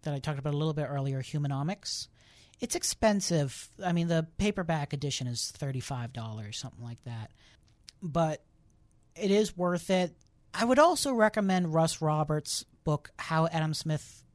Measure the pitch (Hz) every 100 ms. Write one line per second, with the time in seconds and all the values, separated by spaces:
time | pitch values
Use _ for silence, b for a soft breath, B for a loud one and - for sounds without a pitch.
0 | - 143 151 143 143 143 156 151 147 139
1 | 139 135 127 151 143 139 147 208 - -
2 | - b b b b b 240 349 - -
3 | - 208 - 165 139 - - - 190 170
4 | 170 165 160 _ 202 202 170 160 143 143
5 | 143 - 127 117 - - 143 131 - 131
6 | 120 131 110 110 104 107 131 - 117 120
7 | - 113 104 - b b _ _ - _
8 | 180 143 160 156 _ _ _ _ _ _
9 | _ - 208 202 214 - 175 175 - 185
10 | 180 - _ _ _ - 233 254 320 339
11 | 277 247 214 214 196 185 175 160 160 -
12 | 160 151 151 151 - - - _ - 151
13 | - - - 160 165 165 156 151 156 151
14 | - - -